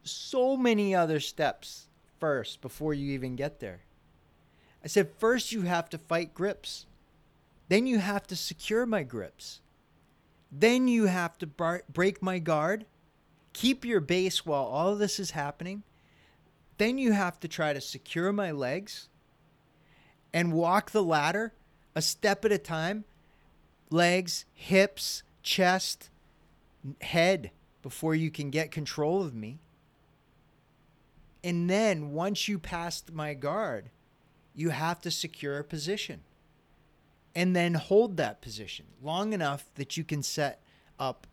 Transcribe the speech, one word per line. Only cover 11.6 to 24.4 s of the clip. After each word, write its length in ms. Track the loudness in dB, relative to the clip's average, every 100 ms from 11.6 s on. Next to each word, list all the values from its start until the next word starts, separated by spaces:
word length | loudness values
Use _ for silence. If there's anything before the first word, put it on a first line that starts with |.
| -2 -2 -4
break 320 | 2 2 2
my 160 | -2 -2
guard, 460 | 0 2 2 -2 -6 _ _ _ _ _ _
keep 320 | 0 0 0 0
your 140 | 0
base 460 | 2 2 2 0 0
while 180 | -2
all 320 | 0 0 0 2
this 240 | 0 -2
is 120 | -4
happening. 520 | -4 -6 -6 -10 -10 -14 _ _ _ _ _ _ _ _ 0
Then 200 | 2 2
you 140 | 2
have 280 | 2 0 -4
to 60 | -8
try 260 | -2 0
to 80 | -2
secure 500 | -6 -12 -6 -2 0
my 200 | 0 -2
legs 580 | -2 -2 -4 -6 -14 -16 _ _ _ _ _ _ _ _ _ _ _ _
and 200 | 0 2
walk 380 | 2 4 2 2
the 120 | 0
ladder 500 | 4 4 2 0 -4 -8 _ _ _
a 80 | -2
step 440 | -2 0 2 2 2
at 80 |
a 40 | 2
time, 460 | 0 -2 -2 -4 -8 _ _ _ _ _ _ _ _
legs, 560 | 4 6 4 0 -6